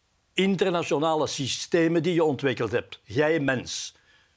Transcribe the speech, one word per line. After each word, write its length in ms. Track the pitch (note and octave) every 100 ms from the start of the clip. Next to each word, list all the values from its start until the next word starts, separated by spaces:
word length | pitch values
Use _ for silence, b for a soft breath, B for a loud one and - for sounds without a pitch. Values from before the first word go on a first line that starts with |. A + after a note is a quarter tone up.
| _ _ _
internationale 920 | - F#3+ G3 F#3+ F3 D3 D#3 D#3+ D#3 C#3
systemen 760 | - C3 - - F3 E3 E3+
die 120 | D#3+
je 100 | E3+
ontwikkeld 460 | D#3+ C3 C#3 A#2 A#2
hebt, 280 | A2 - -
jij 360 | _ G#2+ D3+ E3
mens, 540 | C#3 B2+ E2+ - - - b b b